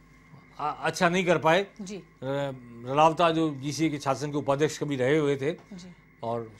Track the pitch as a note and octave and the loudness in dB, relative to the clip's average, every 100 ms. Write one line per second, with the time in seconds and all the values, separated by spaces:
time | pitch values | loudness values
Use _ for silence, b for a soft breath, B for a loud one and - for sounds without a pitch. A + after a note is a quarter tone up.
0 | - - - - - - D3 C3+ D3+ D#3+ | -20 -20 -20 -20 -20 -8 -6 -4 -4 2
1 | F3+ F3+ F3+ D#3+ D#3 F3 G3 - F#3+ G3+ | 2 2 2 4 4 4 2 -8 -14 -14
2 | - - C3 C#3 C#3 C3 A#2+ A#2 A#2+ C#3+ | -16 -12 -6 -4 -4 -8 -14 -14 -2 4
3 | D#3+ D#3+ E3+ D#3+ D#3+ C3+ C#3+ C3 D#3+ C#3+ | 4 6 2 4 0 -2 -6 -2 -2 -2
4 | C#3 B2+ D3 C#3+ C#3 C#3 D3+ - D3 C3+ | -2 -2 -2 -4 0 2 0 -2 -4 0
5 | B2 D#3 C#3+ C#3 C#3 F3 - F#3 F3+ E3+ | 2 2 2 0 -2 -6 -10 -18 -18 -20
6 | _ - A#2 A#2 A2+ G#2+ | _ -12 -6 -6 -8 -10